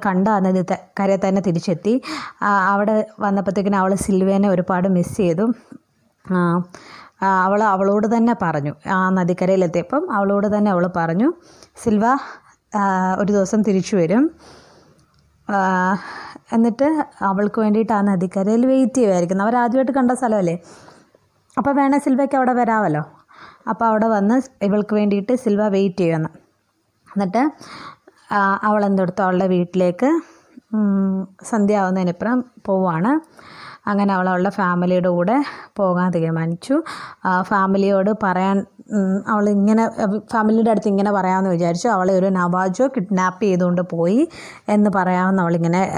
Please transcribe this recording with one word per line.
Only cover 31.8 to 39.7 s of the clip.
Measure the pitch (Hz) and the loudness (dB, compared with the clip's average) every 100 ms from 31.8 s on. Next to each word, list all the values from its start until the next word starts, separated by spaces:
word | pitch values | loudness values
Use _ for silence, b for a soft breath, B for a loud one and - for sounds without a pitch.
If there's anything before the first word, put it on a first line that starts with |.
| 185 185 180 170 214 254 247 - - | 0 0 -2 -2 -2 -2 -4 -10 -4
പോവുകയാണ്. | 190 185 160 196 302 320 B B B B B - | 0 0 0 0 0 -4 B B B B B -4
അങ്ങനെ | 202 202 | 0 0
അവൾ | 190 185 | 0 0
അവളുടെ | 185 185 | 0 0
ഫാമിലിയുടെ | 190 185 175 180 180 180 | 0 0 0 2 2 2
കൂടെ | 175 175 254 285 B B - | 0 2 0 -2 B B -2
പോകാൻ | 196 180 180 | 0 2 0
തീരുമാനിച്ചു. | 175 160 165 165 170 - 277 320 B B B | 0 -2 -2 -4 -6 -2 -2 -2 B B B
ആ, | 185 180 | -2 -2
ഫാമിലിയോട് | 190 202 190 196 196 196 190 214 | 0 0 2 2 2 2 2 0
പറയാൻ, | 196 180 190 196 196 - - | -2 0 0 0 -4 -12 -6
ഉം, | 214 190 190 196 | -2 0 -2 -2
അവളിങ്ങനെ, | 214 208 202 202 | -2 0 2 2